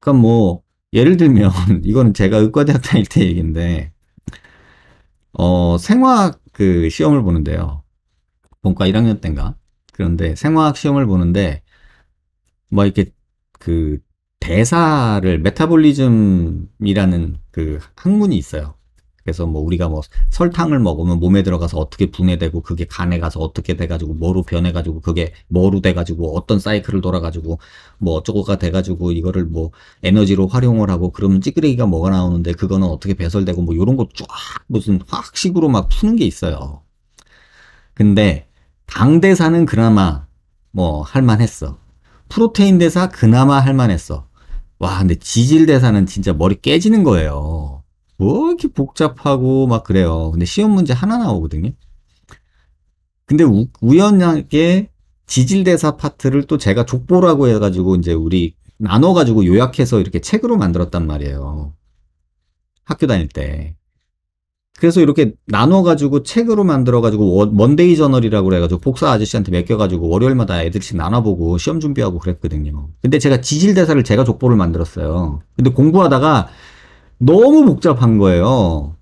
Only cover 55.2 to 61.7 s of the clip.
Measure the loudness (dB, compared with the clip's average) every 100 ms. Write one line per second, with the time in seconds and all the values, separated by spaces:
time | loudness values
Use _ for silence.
55.2 | _ -2 0 2 2 2 0 -4 -10 _
56.2 | -2 -2 -2 -2 0 -2 -2 -4 0 2
57.2 | 4 4 2 2 0 0 0 0 0 -2
58.2 | 0 -2 -2 _ _ _ -2 2 4 4
59.2 | 2 2 4 2 2 -2 0 0 -2 -6
60.2 | -4 -4 0 0 0 -2 -4 -4 -6 -6
61.2 | -6 -8 -8 -10 -12